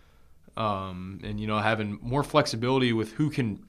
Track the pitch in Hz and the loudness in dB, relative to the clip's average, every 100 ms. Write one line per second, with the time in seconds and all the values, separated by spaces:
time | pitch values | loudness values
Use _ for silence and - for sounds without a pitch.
0 | - - - - - - 110 95 95 92 | -20 -20 -20 -20 -12 -2 -2 -2 -4 -8
1 | 92 95 104 104 107 107 107 110 107 104 | -10 -10 -8 -6 -2 0 2 2 0 -4
2 | 120 135 139 151 147 113 120 135 127 113 | -2 -2 2 2 2 2 2 4 4 2
3 | 107 - 151 - 117 98 | 0 0 0 2 -2 -2